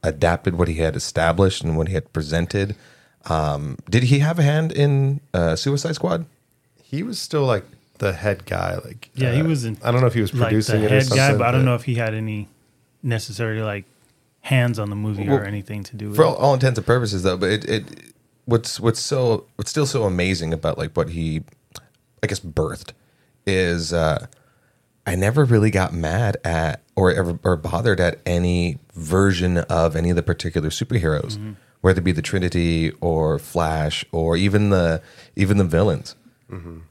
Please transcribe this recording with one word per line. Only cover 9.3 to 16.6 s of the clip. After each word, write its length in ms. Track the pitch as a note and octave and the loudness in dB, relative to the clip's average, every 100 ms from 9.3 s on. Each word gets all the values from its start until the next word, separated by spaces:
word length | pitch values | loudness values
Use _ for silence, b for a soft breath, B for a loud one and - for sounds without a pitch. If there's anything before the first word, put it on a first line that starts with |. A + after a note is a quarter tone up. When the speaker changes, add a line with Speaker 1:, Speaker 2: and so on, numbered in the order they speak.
Speaker 3:
he 80 | A#2+ | 2
Speaker 2:
uh, 40 | D#3+ | 2
Speaker 3:
was 200 | D#3 A#2 | 0 -2
in, 120 | G#2 | -4
Speaker 2:
I 80 | A#2 | 0
don't 80 | B2 | 2
know 60 | B2+ | 4
if 60 | |
he 80 | A#2 | 2
was 120 | G#2 | 0
Speaker 3:
like, 100 | C3 A2+ | 2 2
Speaker 2:
producing 300 | G#2+ G#2+ G#2+ | 2 2 2
Speaker 3:
the 40 | G#2+ | 4
Speaker 2:
it 40 | |
or 40 | C3 | 4
Speaker 3:
head 140 | C3 | 4
guy, 60 | C3 | 4
Speaker 2:
something, 200 | C3+ G#2+ | 4 4
Speaker 3:
but 80 | A#2 | 4
I 40 | |
don't 100 | B2+ | 4
Speaker 2:
but 40 | C3 | 4
Speaker 3:
know 100 | A#2+ | 2
if 80 | |
he 120 | B2+ A#2+ | 0 -2
had 180 | A2+ | -2
any 340 | A2 A2 G#2+ G#2 _ _ _ _ _ | -2 -4 -6 -8 _ _ _ _ _
necessarily, 580 | - A#2 - G2+ A#2 A2 | -4 -4 -4 -6 -4 -4
like, 240 | A2 G2+ G2 _ _ _ _ _ | -4 -6 -12 _ _ _ _ _
hands 380 | - C3 A#2+ A2 | 0 2 2 0
on 100 | G#2 | -4
the 60 | G#2 | -4
movie 320 | G#2+ G2+ G2+ | -4 -4 0
Speaker 1:
Well, 120 | C#3 | 0
Speaker 3:
or 40 | |
anything 400 | G2+ G#2 F#2+ G#2+ | 0 -8 -8 -12
to 120 | F#2+ A2 | -12 -12
do 100 | G#2 | -8
with 60 | G#2 | 2
Speaker 1:
for 80 | |
Speaker 3:
it. 40 | D#3+ | 2
Speaker 1:
all, 80 | - | 4
all 180 | C#3 | 2
intents 240 | C3+ | 4